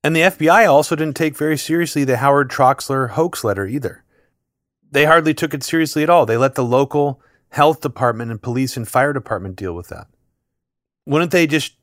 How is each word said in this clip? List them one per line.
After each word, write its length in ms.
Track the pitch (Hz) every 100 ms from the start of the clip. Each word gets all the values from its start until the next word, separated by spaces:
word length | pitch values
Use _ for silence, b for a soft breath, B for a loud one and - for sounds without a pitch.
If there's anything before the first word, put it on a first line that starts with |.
And 120 | 254 165
the 80 |
F 140 | 180 -
B 100 | 160
I 180 | 196 214
also 300 | 143 147 156
didn't 200 | 156 135
take 200 | 156 -
very 220 | 151 151
seriously 460 | - 165 170 156
the 140 | 135 123
Howard 320 | 139 143 135
Troxler 600 | - 131 139 - 135 127
hoax 340 | - 170 -
letter 220 | 113 98 98
either. 380 | 135 117 - _ _ _ _ _ _ _ _ _
They 160 | 143 151
hardly 280 | 165 156
took 200 | 151 160
it 100 | 147
seriously 400 | - 165 156 156
at 60 | 151
all. 160 | 175 120
They 120 | 113
let 180 | 135 131
the 80 |
local 580 | 120 127 139 147 143 131 _ _ _
health 320 | - 147 156
department 500 | 143 - 123 113 117
and 100 | 110
police 360 | - 120 131 -
and 100 | 113
fire 260 | 127 139
department 420 | 139 - 104 95 92
deal 180 | 95
with 140 | 87 -
that. 200 | 76 - _ _ _ _ _ _ _ _ _ -
Wouldn't 260 | 147 170
they 160 | 180 160
just 280 | 151 - _